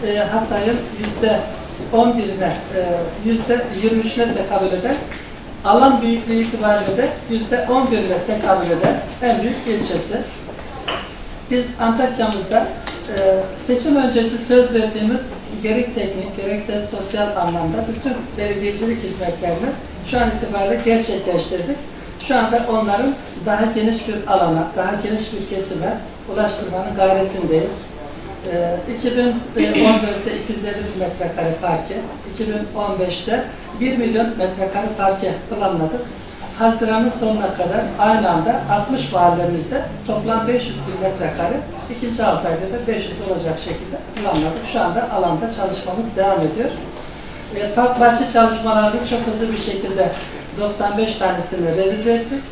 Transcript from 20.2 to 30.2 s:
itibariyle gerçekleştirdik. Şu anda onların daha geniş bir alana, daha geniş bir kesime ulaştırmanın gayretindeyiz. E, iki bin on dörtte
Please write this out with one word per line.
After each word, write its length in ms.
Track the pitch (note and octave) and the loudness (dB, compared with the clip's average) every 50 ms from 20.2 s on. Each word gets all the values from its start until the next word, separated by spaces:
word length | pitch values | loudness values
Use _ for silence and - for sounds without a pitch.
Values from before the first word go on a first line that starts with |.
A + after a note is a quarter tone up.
| A#3 A3+ A3+ - | 2 2 0 -2
itibariyle 440 | - G#3+ G#3 G3 G3 G3+ A#3 A3+ - | -4 -4 -2 0 2 2 2 2 4
gerçekleştirdik. 920 | A#3 A3+ A3+ A3+ - G3+ F3+ - F#3 F3 E3+ E3 - F#3 F3 E3+ C4 C#4+ - - - - - - - - - - - | 4 4 4 2 0 -2 -2 -2 0 0 0 0 0 -2 -4 -2 -2 -4 -4 -6 -12 -12 -14 -14 -14 -12 -10 -2 2
Şu 100 | C4+ B3 | 2 4
anda 240 | A3 A3 A#3 A#3 A#3 A#3+ | 4 4 2 2 2 2
onların 440 | A3 A3 A3 G#3 G3+ G3+ B3+ C#4 C#4 - - - - - E3+ | 2 2 2 2 2 2 2 2 0 -2 -6 -12 -12 -8 -2
daha 200 | G#3+ G#3 G#3+ A3 A3+ - | 0 2 2 2 2 2
geniş 320 | A3+ G#3+ A3 A3+ - - - | 2 2 2 2 0 -2 -4
bir 200 | G#3 G#3 - - | -4 -4 0 2
alana, 400 | F#3 F#3+ F3+ E3 D#3+ D#3+ E3 - - F#3+ | 4 4 4 4 4 2 0 -2 -2 -2
daha 140 | F#3 G3 G#3 G#3 - | -2 0 -2 -2 -2
geniş 300 | G#3 G#3+ G#3+ A3 - A3+ | -2 -2 -2 -2 -4 -6
bir 220 | G3 - - G3+ | -6 -6 -4 -4
kesime 420 | F#3+ F#3+ - F3+ D#3+ E3 G3 A3+ A3 - - - - - - F#3+ | -4 -4 -4 -4 -4 -2 -2 -4 -4 -8 -12 -14 -14 -10 -6 -2
ulaştırmanın 640 | G#3+ G#3+ G#3 - - G3 F#3+ F3+ F#3 F#3+ G#3+ G#3 | 0 0 0 0 -2 -6 -4 -4 -4 -4 -4 2
gayretindeyiz. 920 | G3 F#3+ F#3+ F#3+ F#3+ F#3+ F#3+ - G3 F3 D#3+ D#3+ D#3+ D#3+ - - - - - - - - - - - - - C3 - - F#3 F3 | 4 4 6 6 4 2 0 0 -2 0 2 2 2 2 0 -4 -6 -10 -12 -12 -12 -12 -12 -12 -12 -12 -12 -12 -10 -8 -4 -2
E, 220 | F3 F3 E3+ F3 F3 - - A#3+ A3+ | 0 0 0 0 -2 -4 -6 -6 -2
iki 200 | B3+ B3 A#3 B3 | -2 0 2 2
bin 680 | B3 B3 A3+ A#3 - - - A3+ G#3 G#3 G#3 - - | 2 2 2 0 -4 -4 0 0 2 2 4 4 6
on 80 | G#3+ A3+ | 6 6
dörtte 440 | G#3+ G#3+ G#3 G3+ - | 6 4 0 -2 -2